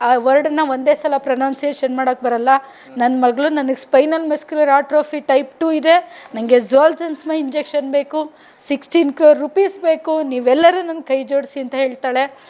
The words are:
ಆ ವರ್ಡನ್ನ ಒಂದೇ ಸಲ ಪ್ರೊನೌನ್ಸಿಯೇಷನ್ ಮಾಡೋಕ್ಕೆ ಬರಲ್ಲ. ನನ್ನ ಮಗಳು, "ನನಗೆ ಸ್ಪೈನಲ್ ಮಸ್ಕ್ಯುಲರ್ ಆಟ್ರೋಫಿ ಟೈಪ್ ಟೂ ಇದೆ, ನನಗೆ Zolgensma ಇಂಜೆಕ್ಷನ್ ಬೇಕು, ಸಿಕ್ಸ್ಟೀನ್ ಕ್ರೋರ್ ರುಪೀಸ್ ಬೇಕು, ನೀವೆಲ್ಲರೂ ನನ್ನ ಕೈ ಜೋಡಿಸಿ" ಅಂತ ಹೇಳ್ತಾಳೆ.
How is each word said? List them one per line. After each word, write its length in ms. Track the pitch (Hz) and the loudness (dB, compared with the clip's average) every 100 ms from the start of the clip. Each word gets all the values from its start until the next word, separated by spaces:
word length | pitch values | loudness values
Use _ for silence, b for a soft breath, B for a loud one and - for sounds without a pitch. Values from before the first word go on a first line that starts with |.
ಆ 160 | 240 254 | 0 2
ವರ್ಡನ್ನ 440 | 247 277 302 302 | 2 2 2 -2
ಒಂದೇ 320 | 302 262 262 | -2 -2 0
ಸಲ 200 | 294 302 277 | 0 0 -4
ಪ್ರೊನೌನ್ಸಿಯೇಷನ್ 800 | 277 254 269 262 294 277 262 254 | -2 -2 -2 -4 -6 -4 -4 -2
ಮಾಡೋಕ್ಕೆ 300 | 262 254 247 | -4 -2 -2
ಬರಲ್ಲ. 220 | 233 247 269 - B 269 262 | -2 2 0 0 B -14 -2
ನನ್ನ 280 | 240 254 | 0 2
ಮಗಳು, 240 | 247 240 302 | 0 0 -2
"ನನಗೆ 260 | 302 262 | -2 -4
ಸ್ಪೈನಲ್ 560 | 262 - 262 302 320 320 | -6 0 2 2 0 -4
ಮಸ್ಕ್ಯುಲರ್ 400 | 302 - 302 285 | -6 -4 -2 2
ಆಟ್ರೋಫಿ 500 | 277 285 302 294 294 | 2 2 -2 -2 -4
ಟೈಪ್ 400 | 294 262 277 - | 0 0 0 -4
ಟೂ 100 | 330 | -2
ಇದೆ, 560 | 311 320 349 349 - - | 0 4 2 2 -14 -16
ನನಗೆ 220 | 220 233 247 | -8 2 2
Zolgensma 800 | 202 262 311 311 330 294 311 | 4 4 4 2 -8 -10 -6
ಇಂಜೆಕ್ಷನ್ 580 | 311 277 294 - 294 269 | -6 -4 -6 -4 -6 -2
ಬೇಕು, 400 | 285 277 311 302 - b b | -4 -2 -6 -6 -10 b b
ಸಿಕ್ಸ್ಟೀನ್ 560 | - 285 - 339 285 | -6 -6 -2 0 0
ಕ್ರೋರ್ 240 | 269 302 294 | 4 4 4
ರುಪೀಸ್ 400 | 294 381 392 381 | 2 0 -2 -2
ಬೇಕು, 420 | 339 320 320 311 | -2 -2 -2 -4
ನೀವೆಲ್ಲರೂ 600 | 285 247 247 277 339 359 | -4 -2 0 4 4 2
ನನ್ನ 180 | 339 330 | -4 -10
ಕೈ 220 | - 269 | -4 -4
ಜೋಡಿಸಿ" 380 | 254 277 277 277 | -2 -4 -4 -10
ಅಂತ 140 | 262 | -8
ಹೇಳ್ತಾಳೆ. 600 | 269 269 247 254 254 277 - B | -4 -4 -4 -4 -2 -2 -6 B